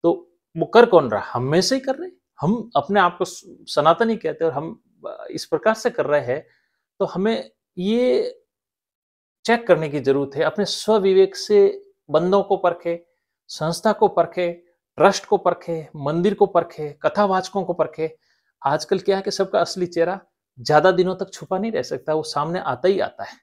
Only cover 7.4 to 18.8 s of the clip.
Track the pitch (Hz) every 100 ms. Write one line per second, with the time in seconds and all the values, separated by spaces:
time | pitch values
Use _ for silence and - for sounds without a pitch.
7.4 | - _ _ - 185 233 247 381 - -
8.4 | _ _ _ _ _ _ _ _ _ _
9.4 | - - - 156 156 143 131 135 139 139
10.4 | 156 160 196 - - 220 190 190 190 -
11.4 | - 208 196 - - _ - 151 175 196
12.4 | 190 190 175 170 170 170 _ _ _ _
13.4 | _ - 156 165 220 214 208 - 165 180
14.4 | 175 170 _ _ _ - 175 190 - 202
15.4 | 143 139 - 165 151 151 143 165 190 196
16.4 | 196 175 170 - 151 - 202 202 202 190
17.4 | 247 196 180 175 151 - 160 - _ _
18.4 | _ _ 139 151